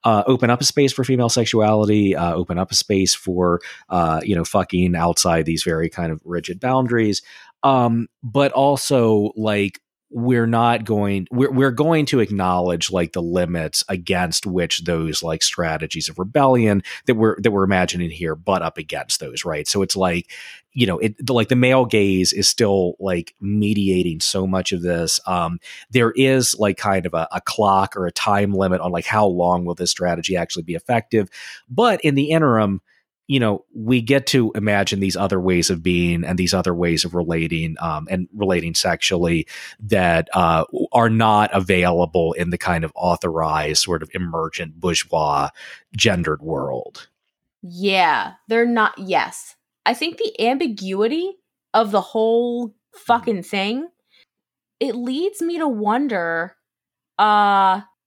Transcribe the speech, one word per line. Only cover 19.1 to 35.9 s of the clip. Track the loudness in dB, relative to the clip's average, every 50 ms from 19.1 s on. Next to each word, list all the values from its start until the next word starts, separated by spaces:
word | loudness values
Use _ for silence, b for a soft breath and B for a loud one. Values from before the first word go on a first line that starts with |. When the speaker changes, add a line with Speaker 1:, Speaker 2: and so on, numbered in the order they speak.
| -6 -6
Speaker 1:
those, | -6 -8 -10 -8 -6
right? | -6 -6 -6 -4
So | -4 -2 -2
it's | -2 0 0
like, | 0 0 0 0 -2 -4 B B B B B B B B _
you | -2 0 0
know, | 0 2 0
it, | -2 -2 -2 -4 -2
the, | 0 2
like, | 2 2
the | 2 2
male | 2 4 4 4 4 2
gaze | 2 2 2 4 4 2 2 2 2
is | 0 0 0
still, | 0 0 2 2 2 2 2 0 -2 -4 -4
like, | -4 -4 -4 -4 -6 -8 -12 -8
mediating | -4 -2 0 0 0 0 0 0 2 2 2 2 0 0 -2 -4
so | -4 -2 -2 -2 -2
much | -2 -2 -2 -2 -2
of | -4 -4 -2
this. | -2 -2 -2 -2 -2 -4 -4 -4
Um, | -4 -2 -2 -2 -2 -4 -8 B B B B B -2
there | 0 2 2 2
is, | 2 2 2 4 4 2 0 0 -2 0
like, | 0 0 0
kind | -2 -2 -2 0 0 -2
of | -2 -4
a, | -4 -4 -4
a | -6 -8
clock | -8 -6 -2 0 2 4 4 4 2 0 -2
or | -4 -6
a | -4
time | -6 -4 -2 0 0 0 0 0 0
limit | 0 0 0 0 -2
on, | -2 -4
like, | -6 -6 -4
how | -2 0 2 2
long | 2 2 2 2 2 2 0 -2
will | -4 -6
this | -4 -4 -4
strategy | -4 -2 -2 -2 -2 -2 -4 -4 -2
actually | -4 -4 -4 -8 -8 -8
be | -8 -8
effective. | -6 -4 -2 -2 -2 0 0 0 0 0 B B B B B B B B -4
But | 0 2 2 2 2 2
in | 0 0 2
the | 2 2 2
interim, | 2 2 4 4 4 4 2 0 -2 -4 -8 _ _ _ _ _ _ _ _
you | -2 0 2
know, | 2 2 0 -2 -6 _ -14
we | -6 0 0 0 2
get | 2 2 2 2 2
to | 2 2 2 2 2 0
imagine | -2 0 2 2 2 0 0 0 0
these | 0 -2 0
other | -2 -2 0 0 0
ways | 2 2 2 2 2 0
of | -2 -2
being | 0 0